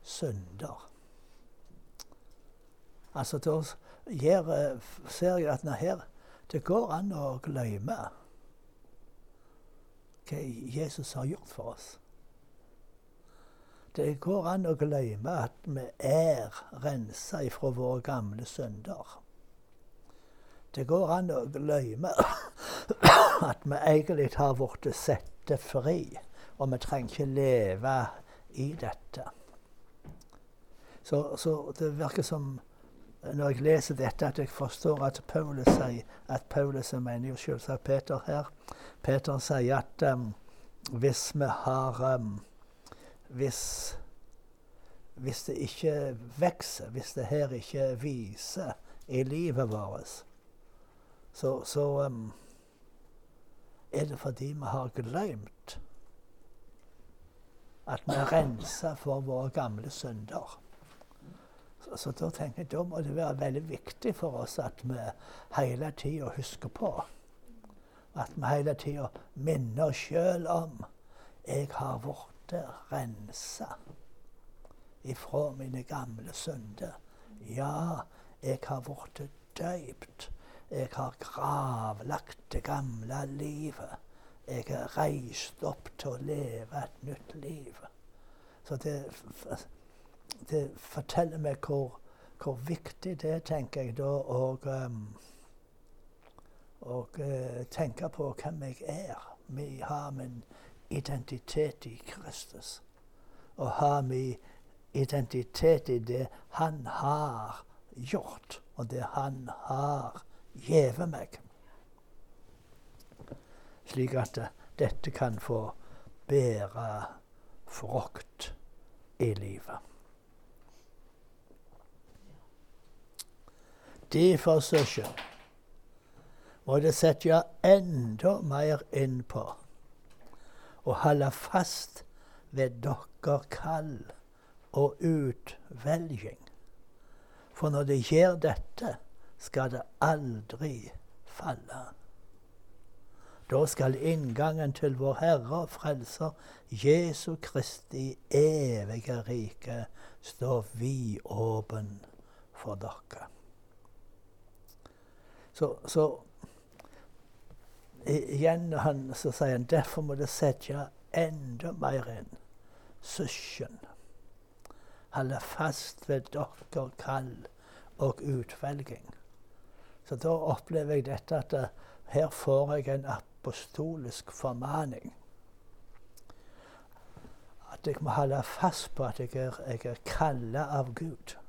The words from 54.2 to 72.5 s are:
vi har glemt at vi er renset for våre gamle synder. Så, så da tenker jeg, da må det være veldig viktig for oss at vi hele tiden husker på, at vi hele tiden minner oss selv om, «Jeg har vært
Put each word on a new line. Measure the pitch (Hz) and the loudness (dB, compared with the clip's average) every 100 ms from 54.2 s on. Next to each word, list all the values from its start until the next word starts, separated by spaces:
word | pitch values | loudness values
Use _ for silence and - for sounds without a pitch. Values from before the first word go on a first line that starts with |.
| 139 117 139 | -6 -4 -6
vi | 147 139 | -4 -2
har | 135 127 - | -2 -2 -4
glemt | 113 151 202 113 104 - - - - - - - - - - - - - - - - - - - - - - - - | -2 -2 -2 -4 -12 -16 -12 -10 -10 -12 -16 -18 -20 -20 -20 -18 -20 -20 -20 -20 -20 -20 -20 -20 -20 -20 -20 -16 -8
at | 127 - | -6 -2
vi | 139 | 0
er | 139 | 4
renset | 165 143 113 - - 165 143 | 4 4 -2 -6 -4 -4 -2
for | 143 135 | -2 -2
våre | 135 127 131 | 0 -2 0
gamle | 160 123 107 135 | -2 -2 -4 -8
synder. | - 131 110 107 - - - - - - - - - - - - - - - | -8 -8 -8 -6 -8 -8 -16 -20 -20 -20 -20 -20 -20 -20 -20 -20 -20 -20 -20
Så, | - - | -12 -8
så | 135 | -6
da | 131 165 | -2 -4
tenker | - 151 - | -2 -6 -6
jeg, | 156 | -4
da | 151 | -4
må | 180 165 | -2 -2
det | 147 147 | -2 0
være | 156 139 | 0 0
veldig | 143 135 160 | 0 0 -4
viktig | 139 - - 247 - | -8 -10 -4 -2 -2
for | 165 120 | -4 -4
oss | 117 - | -4 -4
at | 127 - | -4 -4
vi | 123 127 110 - - - - - | -6 -4 -6 -8 -16 -18 -4 0
hele | 131 123 151 | 2 0 -4
tiden | 143 139 156 131 - | -4 -4 -4 -4 -6
husker | 131 - 120 | -8 -8 -10
på, | - 208 120 - - - - - - - - - - - 156 | -2 -2 -2 -8 -12 -20 -20 -20 -20 -20 -20 -20 -20 -12 -6
at | - - | -6 -2
vi | 123 | 2
hele | 147 143 | 4 2
tiden | 143 147 147 135 - - - | 0 -4 -4 -6 -8 -16 -4
minner | 147 151 120 117 156 | 0 2 0 2 2
oss | 127 | 2
selv | - 160 180 175 165 | 0 4 4 2 2
om, | 170 165 - - - - - - - - | 0 0 -8 -14 -14 -20 -20 -20 -18 -2
«Jeg | 135 139 | -2 -2
har | - 135 123 127 | -4 -4 -4 -6
vært | - - - - | -8 -14 -20 -6